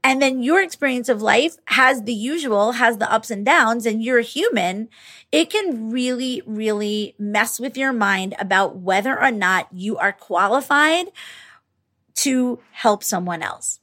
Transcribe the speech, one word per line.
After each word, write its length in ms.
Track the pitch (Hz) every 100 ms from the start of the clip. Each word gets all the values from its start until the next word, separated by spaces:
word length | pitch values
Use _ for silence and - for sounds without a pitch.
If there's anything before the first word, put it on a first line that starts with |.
and 200 | 262 262
then 200 | 269 262
your 200 | 247 359
experience 480 | 370 - 277 247 240
of 100 | 214
life 380 | 220 220 311 - -
has 380 | 254 262 262
the 100 | 208
usual, 580 | 220 240 330 277 202 214
has 240 | 233 240 220
the 160 | -
ups 180 | 226 -
and 140 | 202
downs, 400 | 202 330 226 233
and 180 | 226 220
you're 180 | 226 247
a 20 |
human, 680 | 233 277 440 285 180 196 226 _ - - _
it 200 | 302 330
can 400 | 427 381 240 220
really, 520 | 247 247 247 254 247 -
really 680 | 214 220 208 208 214 208 -
mess 420 | 208 208 226 -
with 160 | 254 254
your 160 | 269
mind 420 | 240 196 190 190 -
about 380 | 196 190 196 185
whether 440 | 180 190 226 262
or 100 | 262
not 380 | 220 185 185 -
you 280 | 180 196 220
are 140 | 196
qualified 920 | 196 - 175 196 254 262 285 302 339 359 - - - - _ _ _ _ _ _
to 440 | - 277 254 247 240 _
help 320 | - 220 202
someone 380 | - 190 180 170
else. 380 | 143 - - -